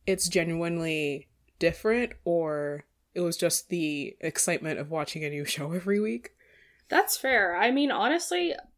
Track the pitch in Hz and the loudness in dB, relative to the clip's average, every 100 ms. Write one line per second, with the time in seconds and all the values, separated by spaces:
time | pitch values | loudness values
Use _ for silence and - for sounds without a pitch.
0 | - 185 175 175 165 165 170 170 160 156 | -2 0 2 2 2 0 -2 0 0 0
1 | 147 139 - _ _ - 165 165 214 240 | -2 -4 -8 _ _ 0 0 2 0 0
2 | 247 - 170 170 156 147 147 147 - _ | -2 -4 0 0 0 -2 -4 -6 -12 _
3 | _ 180 170 165 170 - - 175 156 147 | _ -2 -2 2 0 0 -2 -2 -2 -2
4 | 139 - 160 - - 165 156 - 147 160 | -6 -6 -4 -2 0 0 -2 -4 -4 -4
5 | 143 160 147 147 143 151 147 175 190 202 | -4 -6 -6 -4 -4 -4 -4 -4 0 0
6 | 220 240 - _ _ - _ _ - 339 | 0 -4 -8 _ _ -20 _ _ 0 2
7 | - - 269 240 185 175 233 269 285 156 | 2 0 2 4 4 4 4 4 2 2
8 | 233 339 - 359 339 - - | 2 2 0 0 0 -4 -10